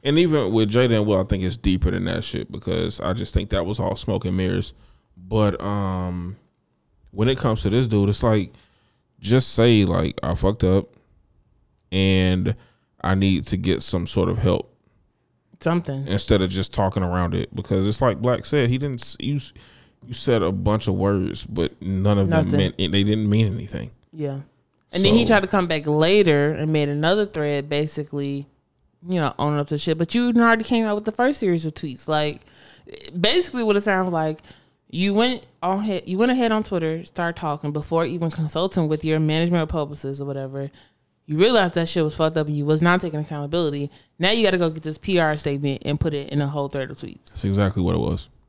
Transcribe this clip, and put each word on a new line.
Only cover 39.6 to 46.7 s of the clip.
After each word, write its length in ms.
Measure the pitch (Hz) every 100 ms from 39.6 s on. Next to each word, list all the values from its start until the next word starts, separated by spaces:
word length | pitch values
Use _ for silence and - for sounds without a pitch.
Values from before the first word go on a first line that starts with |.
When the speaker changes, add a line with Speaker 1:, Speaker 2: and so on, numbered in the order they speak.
Speaker 2:
or 20 | 156
publicist 540 | 165 147 147 139 139
or 40 |
whatever. 460 | 139 139 135 135 139 - _ _ _ _ -
You 100 | 151
realized 380 | 202 240 185
that 140 | 175 165
shit 160 | 180
was 100 | 151
fucked 220 | 151 160 160
up 100 | 151
and 100 | 147
you 80 |
was 160 | 147 156
not 200 | 170 180
taking 180 | 180 151
accountability. 720 | 151 151 143 165 160 143 143 - _ _
Now 100 | 180
you 140 | 226
gotta 140 | 214 185
go 120 | 170
get 140 | 160
this 120 | 156 156
P 220 | - 175
R 180 | 160 151
statement 460 | 151 143 143 139
and 140 | - 147
put 160 | 170
it 160 | 147 139
in 100 | 143
a 60 | 143
whole 220 | 147
thread 200 | 139